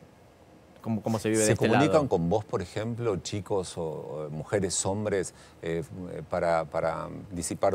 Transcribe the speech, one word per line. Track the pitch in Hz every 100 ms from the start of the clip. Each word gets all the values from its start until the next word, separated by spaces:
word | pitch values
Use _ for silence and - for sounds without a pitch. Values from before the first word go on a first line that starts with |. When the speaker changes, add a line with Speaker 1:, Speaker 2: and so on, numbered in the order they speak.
| - - - - - - - -
Speaker 1:
cómo, | 113 110
cómo | 107 113
se | 110
vive | 110
de | 107
Speaker 2:
¿Se |
Speaker 1:
este | 113 110
Speaker 2:
comunican | 107 101
Speaker 1:
lado. | 170 139
Speaker 2:
con | 92 85
vos, | 104
por | 110 117
ejemplo, | 90 - 110 117 117 92
chicos | - 104 95 101 87 -
o, |
o | 80 73 69 73 76
mujeres, | 76 76 104 92 - 98
hombres, | 101 107 98 85 - - -
eh, | 85 82
f-, | 80 101 87 85
eh, | 80
para, | 90 85 82
para | 78 82 80 80 80 80 -
disipar | 90 - 101 98